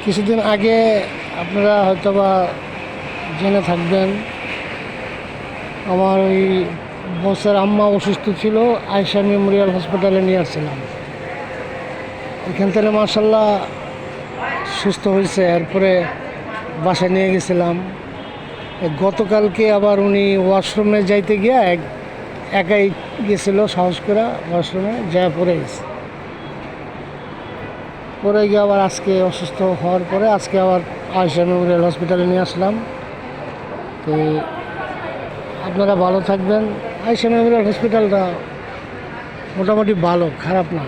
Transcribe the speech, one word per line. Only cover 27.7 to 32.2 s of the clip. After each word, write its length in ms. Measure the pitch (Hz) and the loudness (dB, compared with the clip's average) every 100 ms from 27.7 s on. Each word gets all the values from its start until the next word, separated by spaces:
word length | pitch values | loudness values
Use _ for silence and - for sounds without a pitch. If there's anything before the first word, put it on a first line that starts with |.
| - - - - - | -12 -14 -14 -14 -4
পড়ে 260 | 202 208 208 | 0 2 4
গিয়ে 120 | 208 | 4
আবার 200 | 202 196 | 4 4
আজকে 420 | 190 - - 190 | 2 0 0 2
অসুস্থ 400 | 185 - 180 - | 2 0 -8 -2
হওয়ার 380 | 185 180 175 180 175 | 0 0 0 0 0
পরে 180 | 190 220 | 2 4
আজকে 320 | 202 - 196 | 2 2 2
আবার 200 | 185 180 165 - - | 4 2 0 -10 -4
আয়েশা 300 | 185 180 151 | 0 2 2
মেমোরিয়াল 400 | 175 180 175 175 | 2 2 2 4
হসপিটালে 420 | 175 170 170 180 | 2 0 0 2